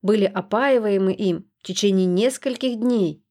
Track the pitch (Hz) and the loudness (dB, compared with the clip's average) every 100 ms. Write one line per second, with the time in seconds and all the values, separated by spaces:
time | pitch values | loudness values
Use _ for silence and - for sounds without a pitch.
0 | 196 220 196 202 190 214 277 254 214 196 | 2 2 2 -2 -4 -2 2 2 2 0
1 | 190 - 202 170 - _ - 185 208 190 | 0 0 -2 -2 -6 _ -10 -2 2 2
2 | 185 180 233 262 277 247 262 233 240 233 | 2 2 0 -2 -6 -4 -4 -2 0 0
3 | 180 156 _ | 0 -4 _